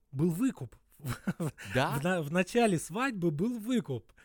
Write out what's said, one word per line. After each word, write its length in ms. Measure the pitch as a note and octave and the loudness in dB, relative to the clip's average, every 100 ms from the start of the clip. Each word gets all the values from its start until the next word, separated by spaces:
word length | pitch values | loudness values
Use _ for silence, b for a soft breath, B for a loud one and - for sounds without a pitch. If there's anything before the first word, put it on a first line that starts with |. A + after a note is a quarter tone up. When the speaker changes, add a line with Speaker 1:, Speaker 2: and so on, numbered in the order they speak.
| _ | _
Speaker 1:
был 200 | C3+ E3+ | 0 0
выкуп. 440 | E3 B3+ - B2 - _ _ | 2 0 -2 -10 -12 _ _
<laughs> 560 | C#3+ - - - D#3+ - G#2 | -8 -4 -4 -4 -4 -6 -2
Speaker 2:
Да? 220 | G2 D3+ E3 | 0 2 0
Speaker 1:
В 40 | |
на-, 200 | D#3+ F#3 | 0 0
в 100 | C#3+ | 0
начале 440 | F3 F#3 A#3+ A#3 E3 | 0 2 4 4 2
свадьбы 520 | - F3 C4+ G#3+ E3+ | -2 -2 -2 0 0
был 280 | D3 G#3+ A#3+ | 2 -2 -2
выкуп. 520 | G#3+ B3 - B2 - _ | 0 0 0 -6 -8 _